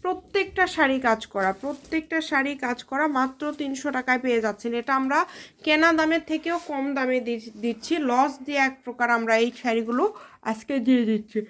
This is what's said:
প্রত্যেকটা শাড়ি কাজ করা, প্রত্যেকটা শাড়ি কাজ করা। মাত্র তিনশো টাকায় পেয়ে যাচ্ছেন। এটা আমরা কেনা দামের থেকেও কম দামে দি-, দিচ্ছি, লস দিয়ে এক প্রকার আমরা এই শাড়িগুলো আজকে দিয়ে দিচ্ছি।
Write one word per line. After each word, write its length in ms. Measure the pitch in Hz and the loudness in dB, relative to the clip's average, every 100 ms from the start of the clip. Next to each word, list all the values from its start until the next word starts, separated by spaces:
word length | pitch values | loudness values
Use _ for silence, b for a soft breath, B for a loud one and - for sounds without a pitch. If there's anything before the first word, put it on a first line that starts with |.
প্রত্যেকটা 640 | 359 359 - 392 381 - 359 | -4 -6 -4 -2 -2 0 0
শাড়ি 340 | 320 277 262 | 2 2 2
কাজ 260 | 254 220 - | 2 0 -2
করা, 260 | 202 190 | -2 -2
প্রত্যেকটা 680 | 190 277 277 - 320 311 320 | -2 -8 -10 -6 -6 -2 -4
শাড়ি 340 | 320 285 269 | -2 -2 -2
কাজ 280 | 269 247 247 | -4 -6 -6
করা। 240 | - 269 302 | -6 -2 0
মাত্র 460 | 269 262 262 302 | 2 0 -2 -8
তিনশো 380 | 294 277 269 285 | -6 -6 -4 -4
টাকায় 280 | 254 247 254 | -4 0 0
পেয়ে 220 | 254 233 | 2 2
যাচ্ছেন। 340 | 220 202 240 | 0 -4 -4
এটা 200 | 233 233 | -4 0
আমরা 320 | 269 262 285 240 B B B | 0 2 0 0 B B B
কেনা 280 | - 302 330 | 0 4 4
দামের 280 | 320 311 330 320 | 4 2 0 0
থেকেও 320 | 311 330 339 | -4 -2 -4
কম 360 | 339 285 269 | -4 -4 -2
দামে 260 | 277 254 254 | -2 0 0
দি-, 300 | 233 233 226 214 | 0 -6 -8 -6
দিচ্ছি, 360 | 233 220 - 330 | -4 -4 -2 0
লস 400 | 269 247 285 262 - | 2 4 2 0 -4
দিয়ে 120 | 285 | 0
এক 220 | 269 262 | 0 -2
প্রকার 260 | - 233 240 | -12 -2 2
আমরা 260 | 233 226 226 | 2 4 4
এই 140 | 240 - | 4 0
শাড়িগুলো 520 | 247 226 226 240 403 B B B | 0 0 0 2 0 B B B
আজকে 360 | - 220 - 277 | -6 -6 -2 0
দিয়ে 260 | 226 254 | 4 4
দিচ্ছি। 360 | 220 214 214 214 | 4 0 -2 -6